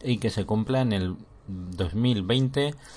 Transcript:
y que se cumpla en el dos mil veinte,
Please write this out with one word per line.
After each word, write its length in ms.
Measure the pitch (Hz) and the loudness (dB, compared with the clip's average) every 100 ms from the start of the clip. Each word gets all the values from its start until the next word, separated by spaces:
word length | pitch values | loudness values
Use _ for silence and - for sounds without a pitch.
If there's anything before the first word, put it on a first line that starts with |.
y 160 | 131 117 | -2 0
que 120 | 113 | 0
se 160 | - 95 | -2 0
cumpla 340 | 110 110 131 | 0 2 2
en 120 | 123 | 2
el 240 | 101 92 90 - - - | 2 0 -4 -12 -18 -12
dos 480 | 92 90 90 90 | -10 -8 -4 -2
mil 300 | 95 123 113 | 2 2 2
veinte, 500 | 95 127 131 139 143 147 - | 2 2 2 2 0 -2 -14